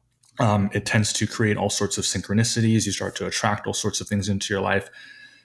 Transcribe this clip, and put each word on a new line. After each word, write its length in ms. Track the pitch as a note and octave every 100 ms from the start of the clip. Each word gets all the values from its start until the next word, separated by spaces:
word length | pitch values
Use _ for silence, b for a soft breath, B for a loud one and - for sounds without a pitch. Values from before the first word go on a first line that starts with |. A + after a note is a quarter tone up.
| _ _ _ -
Um, 280 | A#2 G#2 G2+
it 120 | G#2+
tends 280 | - A2+ G#2
to 140 | - G#2+
create 280 | - A2 G2+
all 140 | G2+
sorts 260 | - G2 -
of 80 |
synchronicities. 800 | - F#2+ - G2+ A2+ A#2+ A2+ A2+
You 80 | G2+
start 220 | F#2+ G2 -
to 100 | F#2
attract 400 | - G#2+ G#2 G2+
all 80 |
sorts 260 | - G#2+ -
of 80 | F#2+
things 200 | G#2 G2
into 240 | G2 -
your 100 | G2
life. 280 | G2 G2 - B B B B B